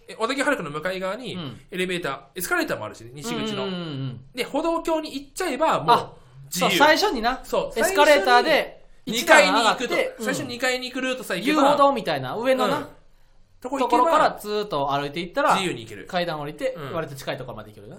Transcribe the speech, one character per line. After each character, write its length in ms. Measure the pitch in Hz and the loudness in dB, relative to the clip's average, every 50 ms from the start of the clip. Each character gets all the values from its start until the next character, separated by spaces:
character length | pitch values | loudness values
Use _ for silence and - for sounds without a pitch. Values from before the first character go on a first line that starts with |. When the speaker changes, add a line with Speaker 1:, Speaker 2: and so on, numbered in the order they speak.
| _ - 190 | _ -18 -6
Speaker 1:
え、 20 | |
小 120 | - 220 | -4 -2
田 80 | 233 269 | -2 0
急 80 | 277 262 | 0 0
ハ 60 | 294 | 0
ル 80 | 269 | 0
ク 60 | - 175 | 0 -2
の 80 | 143 | -6
向 100 | 143 151 | -6 -6
か 100 | 151 185 | -4 -4
い 80 | 190 185 | -4 -4
側 180 | 190 190 202 | -4 -6 -6
に 180 | 247 254 190 127 | -6 -8 -10 -8
Speaker 2:
う 40 | 180 | -8
ん。 220 | 160 131 110 - - - | -10 -10 -12 -14 -14 -8
Speaker 1:
エ 80 | - | -6
レ 80 | 180 185 | -4 -2
ベ 120 | 185 180 | -2 -2
ー 60 | 170 170 | -4 -4
タ 60 | 143 | -6
ー、 100 | 135 - - - _ | -6 -8 -10 -14 _
エ 60 | 185 | -10
ス 60 | 180 | -4
カ 80 | - 359 | -2 -2
レ 80 | 349 311 | -2 0
ー 40 | |
タ 80 | - 147 | -2 -4
ー 40 | 113 | -6
も 60 | 107 | -8
あ 40 | 104 | -10
る 60 | 98 | -12
し 60 | - | -14
ね、 100 | 113 120 135 | -18 -18 -14
西 220 | 151 - 226 240 | -12 -8 -6 -6
口 180 | - 220 220 208 | -4 -4 -4 -4
の。 120 | 196 202 | -4 -6
Speaker 2:
う 40 | 196 | -6
ん 40 | 185 | -6
う 20 | |
ん 0 | |
う 20 | |
ん 40 | 175 | -6
う 40 | 170 160 | -6 -8
ん。 320 | 143 131 135 131 113 - - - - | -6 -6 -6 -8 -8 -12 -16 -10 -8
Speaker 1:
で、 100 | 254 226 | -8 -6
歩 200 | - - 285 320 | -4 -2 -2 0
道 180 | 330 330 320 | 0 -2 -2
橋 200 | 320 330 320 311 | -2 -2 -2 -2
に 120 | 311 - 247 | -4 -6 -10
行 120 | 277 - | -12 -14
っ 80 | - - | -12 -8
ち 80 | - 381 | -6 -4
ゃ 60 | 339 | -4
え 80 | 254 | 0
ば、 240 | 247 320 302 196 143 | 0 2 2 2 2
も 40 | 143 | 4
う、 100 | 147 139 | 4 4
Speaker 2:
あ、 180 | - - - - - - - - - - | 4 2 -2 -14 -20 -20 -20 -20 -20 -14
Speaker 1:
自 180 | - - 175 254 | -10 -2 0 0
由。 80 | 208 | 2
Speaker 2:
そ 40 | - | 4
う、 20 | - | 6
最 180 | 277 302 320 | 6 6 6
初 160 | 311 370 427 320 | 6 4 0 0
に 80 | 233 | 0
な、 200 | 214 240 262 - - | -2 -2 -4 -4 -4
Speaker 1:
そ 280 | - 240 196 - - - | -2 -2 -2 -2 -2 -2
う、 40 | 226 | 0
Speaker 2:
エ 40 | 269 | 0
ス 100 | 370 392 | 2 4
カ 120 | 294 285 | 6 6
レ 140 | 311 294 285 | 8 6 6
ー 60 | 285 | 6
タ 120 | 262 247 | 6 4
ー 60 | 240 240 | 4 4
で 420 | 320 311 - - - - - - - - - - | 4 2 2 0 -2 -8 -16 -20 -20 -20 -12 -8
Speaker 1:
最 80 | - 220 | -6 -4
初 60 | 233 | 0
に、 0 | |
そ 40 | 226 | 4
う、 0 | |
Speaker 2:
一 20 | |
段 300 | - 311 302 285 285 196 | 6 8 8 8 6 4
上 60 | 226 233 | 4 4
が 100 | 208 185 | 2 2
っ 40 | |
て、 80 | - 247 | 0 -2
Speaker 1:
二 40 | - | -2
階 60 | 349 311 | 0 0
に 20 | - | -2
行 80 | - - | -2 -4
く 0 | |
と、 40 | - | -6
Speaker 2:
う 40 | 220 | -4
ん。 20 | |
Speaker 1:
最 80 | 254 277 | -4 -4
初 100 | 277 294 | -4 -6
二 120 | 247 240 | -8 -6
階 220 | 233 262 254 247 254 | -2 -2 0 0 -2
に 80 | 254 | -4
行 60 | 247 254 | -6 -6
く 80 | 262 | -4
ル 80 | 262 262 | -4 -4
ー 80 | 254 | -4
ト 60 | 254 208 | -4 -6
さ 120 | - 202 | -6 -6
え 60 | 175 | -2
行 40 | 208 | 0
け 60 | 277 302 | 2 4
ば。 80 | 302 269 | 4 6
Speaker 2:
遊 40 | 285 | 4
歩 80 | 294 | 6
道 140 | 277 277 277 | 6 6 4
み 120 | 262 233 - | 4 2 -2
た 100 | 180 151 | -2 -4
い 60 | 135 | -4
な、 160 | 131 127 156 | -4 -6 -6
上 180 | 208 240 262 262 | -2 0 0 2
の 120 | 254 247 190 | 2 2 0
な、 80 | 185 | 0
Speaker 1:
う 40 | - | -2
ん。 60 | - - - - - - - _ - _ _ - - _ - - | -4 -10 -16 -20 -20 -20 -20 _ -20 _ _ -20 -20 _ -20 -16
と 100 | - 247 | -10 -6
こ 80 | 277 | -2
行 100 | 269 247 233 | -2 0 2
け 80 | 240 | 4
ば、 0 | |
Speaker 2:
と 80 | 240 277 | 4 4
こ 40 | 330 | 4
ろ 80 | 311 | 6
か 0 | 311 | 4
ら 200 | 285 214 - - | 4 2 0 -4
ず 80 | - | -6
ー 180 | 208 208 208 202 | -6 -4 -4 -4
っ 20 | 208 | -2
と 240 | 165 143 139 143 139 | -2 -2 0 0 0
歩 140 | 143 143 | -2 -2
い 40 | 143 | -4
て 80 | 143 170 | -6 -6
い 60 | 180 | -8
っ 80 | 175 - | -4 -2
た 80 | 269 | 0
ら、 140 | 285 285 196 | 2 2 2
Speaker 1:
自 100 | 196 190 | 2 0
由 80 | 165 139 | -2 -4
に 100 | 123 110 | -6 -10
行 60 | 110 | -12
け 60 | 107 | -14
る。 80 | 98 - | -14 -10
Speaker 2:
階 200 | - - 175 175 | -6 -4 -2 -2
段 140 | 170 156 151 | -2 -4 -6
降 60 | 143 | -8
り 80 | 147 160 | -10 -6
て、 220 | - 277 254 - | -6 -6 -6 -4
Speaker 1:
う 160 | 165 143 131 | -6 -8 -6
ん。 20 | 175 | -6
Speaker 2:
割 140 | 165 160 | -6 -6
と 80 | 135 139 | -6 -10
近 180 | - - 165 143 | -10 -8 -8 -8
い 40 | |
と 60 | - 123 | -8 -8
こ 80 | 123 | -12
ろ 60 | 110 | -12
ま 60 | 110 104 | -14 -16
で 60 | 107 | -16
行 40 | 104 | -18
け 60 | 101 | -20
る 80 | 101 113 | -18 -18
な。 80 | 170 | -18